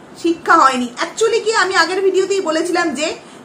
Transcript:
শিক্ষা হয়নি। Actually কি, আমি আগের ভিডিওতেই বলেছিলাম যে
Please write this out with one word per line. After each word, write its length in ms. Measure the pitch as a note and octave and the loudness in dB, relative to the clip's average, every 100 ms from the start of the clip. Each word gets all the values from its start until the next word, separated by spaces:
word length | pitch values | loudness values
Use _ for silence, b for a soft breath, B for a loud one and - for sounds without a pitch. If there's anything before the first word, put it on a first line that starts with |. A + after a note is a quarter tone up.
| - - | -20 -6
শিক্ষা 320 | E4+ E4 - | -4 -2 2
হয়নি। 340 | E4+ C4+ B3+ A#3+ - | 4 4 2 -4 -6
Actually 420 | E4 - A4+ A4+ | -8 -2 0 0
কি, 120 | G#4 A4+ | 0 0
আমি 200 | F#4 F#4+ | 0 2
আগের 260 | E4 F#4+ | 0 0
ভিডিওতেই 400 | F#4+ F#4 F#4+ G4 | 0 2 0 -2
বলেছিলাম 540 | D#4 D#4 E4+ E4+ E4+ C4 | -2 -2 0 -2 -2 -2
যে 200 | D#4+ A#4 B B | -6 -6 B B